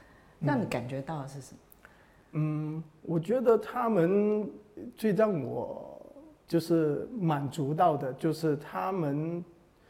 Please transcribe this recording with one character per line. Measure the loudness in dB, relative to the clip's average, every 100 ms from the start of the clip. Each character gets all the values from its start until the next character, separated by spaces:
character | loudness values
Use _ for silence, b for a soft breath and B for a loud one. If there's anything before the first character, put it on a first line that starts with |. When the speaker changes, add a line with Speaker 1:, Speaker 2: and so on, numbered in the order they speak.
| B B B B
Speaker 1:
嗯。 | 0
Speaker 2:
让 | 0
你 | 0
感 | -2 -4
觉 | -6
到 | -6 -8
的 | -8
是 | -12
什 | -16
么？ | -20 _ -20 b b b b _ -2
Speaker 1:
嗯， | -2 -2 -4 -8 -10 -12
我 | -4 -2
觉 | 2 4
得 | 6 4
他 | 2 -2 2
们 | 4 4 4 4 0 -2 -10 -18 -14 -14
最 | -2 0
让 | 4 4 2
我 | -2 -4 -6 -8 -12 -16 -20 -20 -20 -20 -2
就 | -2
是 | 2 2 4 0 -4 -2
满 | 0 0 -2
足 | -4 -2
到 | 4 4 4
的， | -2
就 | -2 -2
是 | 2 0 0
他 | -4 -6 -4
们 | -2 0 0 -2 -6 -10 -18 _ b